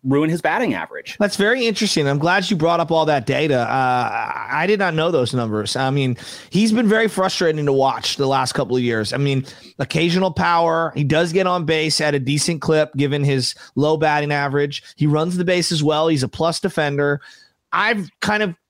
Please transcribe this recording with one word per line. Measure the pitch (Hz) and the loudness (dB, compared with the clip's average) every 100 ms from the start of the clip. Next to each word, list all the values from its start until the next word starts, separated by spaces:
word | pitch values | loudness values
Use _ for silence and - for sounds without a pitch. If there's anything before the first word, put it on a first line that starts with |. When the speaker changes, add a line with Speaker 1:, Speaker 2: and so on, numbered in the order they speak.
Speaker 1:
ruin | 131 143 156 | 0 0 2
his | 170 | 0
batting | 156 185 233 | -2 0 -2
average. | 95 78 73 - - | -2 -6 -12 -16 -2
Speaker 2:
That's | 208 196 | -2 2
very | 202 262 233 | 0 2 0
interesting. | 196 208 - 139 | 0 -2 0 0
I'm | 139 | 0
glad | 160 190 185 | 2 0 0
you | 190 | 0
brought | 165 170 | 2 2
up | 165 | 2
all | 165 156 | 0 2
that | 147 107 | 0 0
data. | - 156 131 | 0 2 0
Uh, | 117 | 0
I, | 131 127 123 113 107 110 - 107 143 | 0 2 0 0 -4 -6 -8 -4 -2
I | 175 | 0
did | 208 | 0
not | 190 | 0
know | 160 165 | 0 0
those | 160 120 | 2 0
numbers. | 127 113 107 101 | -2 -2 -2 -4
I | 131 135 | -2 -2
mean, | 139 131 120 - - - | 0 0 -4 -8 -18 -4
he's | 180 220 | 0 2
been | 214 220 | 2 2
very | 220 220 | 2 2
frustrating | - 190 - 170 156 143 | 0 -2 2 0 2 0
to | |
watch | 135 135 117 - - | 2 2 0 -6 -2
the | 135 | 0
last | 135 127 | 0 0
couple | - 120 127 | -2 -2 0
of | |
years. | 123 113 104 | 0 0 -2
I | 135 | -2
mean, | 143 135 135 - - - | 0 0 -4 -14 -20 -10
occasional | 143 156 170 180 190 | -4 0 0 2 0
power. | 170 170 170 170 165 160 | 0 2 2 2 0 -2
He | - | -2
does | 143 156 170 | 0 2 2
get | 175 185 | 0 0
on | 180 | 0
base | 151 156 156 - | 0 0 0 0
at | 151 | 0
a | 143 | 0
decent | 131 147 - 165 | 0 0 0 -2
clip | - 156 151 | 0 2 2
given | 139 143 147 | 0 0 2
his | 143 135 123 - - | 0 0 -2 -6 -8
low | - 147 156 | 0 2 2
batting | 156 147 147 | 2 2 0
average. | 147 143 143 143 139 - | -2 0 0 -2 -4 -16
He | - 151 | -2 0
runs | 151 165 180 | 2 0 -2
the | |
bases | 180 180 165 160 | 0 0 0 0
well. | 151 151 165 | 0 2 2
He's | 151 | 2
a | 127 | -2
plus | - 160 156 | -2 -2 0
defender. | 190 - 147 143 143 143 - - _ _ _ | -4 -2 -2 0 0 -2 -6 -20 _ _ _
I've | 175 208 226 170 _ | -2 0 -2 -6 _
kind | - 214 | -2 0
of | 208 170 | -2 -6